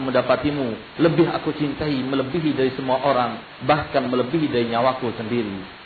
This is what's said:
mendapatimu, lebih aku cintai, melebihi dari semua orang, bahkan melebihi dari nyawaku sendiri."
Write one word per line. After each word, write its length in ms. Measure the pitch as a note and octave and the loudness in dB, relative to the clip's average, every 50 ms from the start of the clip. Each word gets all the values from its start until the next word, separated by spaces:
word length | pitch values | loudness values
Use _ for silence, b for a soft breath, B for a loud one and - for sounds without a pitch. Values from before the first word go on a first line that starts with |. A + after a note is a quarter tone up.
| C3+ | -2
mendapatimu, 960 | C3 B2 B2+ B2 B2+ B2+ - - D3 D3 C#3+ C3 A#2 G#2+ - - - - - | 2 2 2 4 4 2 2 2 0 0 0 -2 -2 -4 -6 -10 -8 0 2
lebih 320 | D#3 E3+ D3 D#3 E3 - | 2 4 4 4 2 2
aku 240 | - - - D#3+ D3 | 0 -2 -2 -4 -2
cintai, 400 | - D3+ C#3+ C3 - D#3 D3+ C#3+ B2+ B2+ | -2 -2 -4 -2 -2 -2 -2 0 -2 -2
melebihi 480 | C3 C#3 C3+ B2+ B2+ D3 F3 D#3 D3+ B2+ C3 | 0 0 -2 -2 -2 -2 -2 0 0 2 2
dari 160 | C3 B2+ B2+ | 2 0 0
semua 240 | - C3+ C3 B2+ C3+ C#3 | -2 -2 0 0 2 2
orang, 320 | C#3+ C3 B2 B2 A2+ A2 - - - - - B2+ | 2 2 2 2 0 -4 -8 -12 -16 -14 -4 0
bahkan 400 | C3 D3+ D3 C#3+ - - C#3 B2+ B2 | 2 2 2 0 0 0 0 0 2
melebihi 400 | B2+ B2+ A#2+ B2 E3 E3 D3+ C3+ | 2 0 0 0 0 0 0 0
dari 160 | A#2 A#2+ A#2 | 2 0 0
nyawaku 480 | A2+ A2+ A#2 B2 C3 B2 - B2+ A2+ G2+ | 2 2 2 2 2 2 0 -2 -4 -4
sendiri." 480 | A#2 A2+ G#2+ A#2+ A#2+ A2 G2+ G2 F#2+ F#2+ - - - - | -6 -6 -4 -2 -2 -2 -2 -4 -8 -10 -12 -16 -16 -6